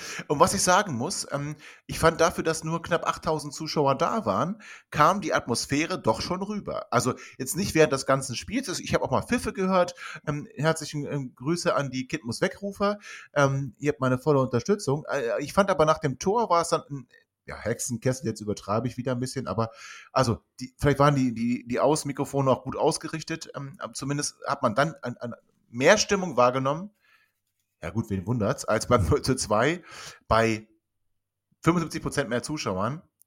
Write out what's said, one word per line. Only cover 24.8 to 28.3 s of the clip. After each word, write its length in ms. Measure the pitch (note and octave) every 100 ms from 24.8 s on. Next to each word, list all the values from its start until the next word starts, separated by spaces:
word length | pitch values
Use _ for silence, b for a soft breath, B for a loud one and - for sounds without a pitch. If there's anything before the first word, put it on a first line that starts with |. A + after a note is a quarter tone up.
| D#3 -
an, 140 | B2 A#2+
an 180 | A#2+ - _ _ _
mehr 300 | A#2+ D3 G#3
Stimmung 380 | - G3+ F3+ B2+
wahrgenommen, 540 | B2 C3 C3+ D#3 G#3 _ _ _ _ _ _ _ _ _
ja 80 | E2
gut, 180 | G#2 A2
wen 160 | G2
wundert's, 400 | F2+